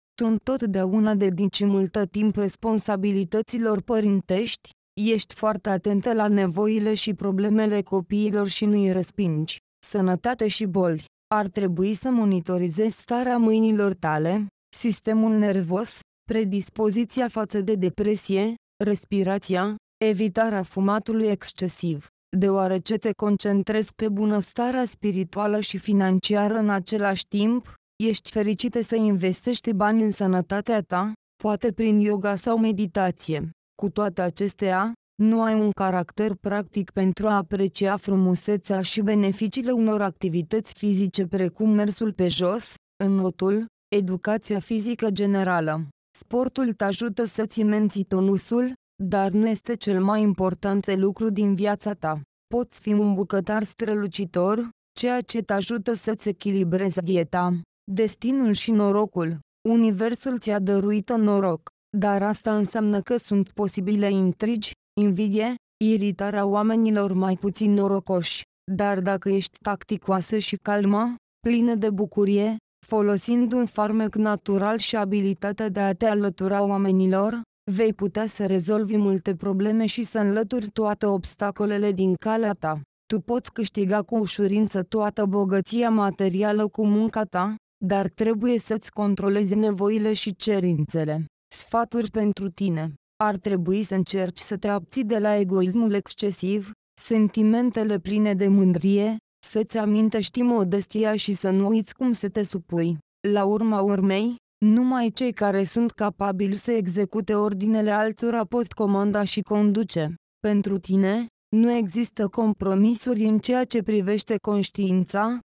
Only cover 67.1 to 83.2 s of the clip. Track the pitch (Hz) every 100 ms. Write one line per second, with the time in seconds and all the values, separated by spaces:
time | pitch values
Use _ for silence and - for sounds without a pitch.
67.1 | 185 190 185 202 180 214 202 196 196 185
68.1 | 180 160 - - _ - 190 202 190 185
69.1 | 196 202 196 - - 208 196 - 202 -
70.1 | 190 170 214 - 202 - 208 202 202 240
71.1 | 240 _ _ 233 233 240 226 214 196 208
72.1 | - 202 202 214 220 - _ - 220 208
73.1 | 202 - 240 240 247 240 - 208 220 214
74.1 | 214 214 208 - 196 202 226 - 220 196
75.1 | 208 196 190 202 202 220 190 196 185 226
76.1 | 208 202 180 190 202 202 196 196 190 185
77.1 | 190 208 233 226 _ - 190 220 214 202
78.1 | 214 220 - 196 190 170 214 202 214 202
79.1 | 190 196 175 202 196 208 220 220 - 220
80.1 | - 202 208 214 247 208 - 214 202 208
81.1 | 196 - - 202 190 208 208 208 190 190
82.1 | 180 220 226 220 202 156 151 143 _ -
83.1 | 214